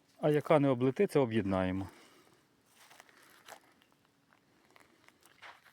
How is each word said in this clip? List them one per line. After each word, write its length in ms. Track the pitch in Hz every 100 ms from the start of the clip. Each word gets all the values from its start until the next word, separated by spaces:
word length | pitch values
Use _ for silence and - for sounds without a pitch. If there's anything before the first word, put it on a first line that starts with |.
| _ -
А 100 | 165
яка 280 | 147 - 156
не 100 | 139
облетиться, 520 | 120 131 - 202 147
об'єднаємо. 680 | 123 110 95 95 92 95 95 - - - _ _ _ _ _ _ - - - - - - - - _ _ _ _ _ _ _ _ _ _ _ - _ _ - _ _ _ - - _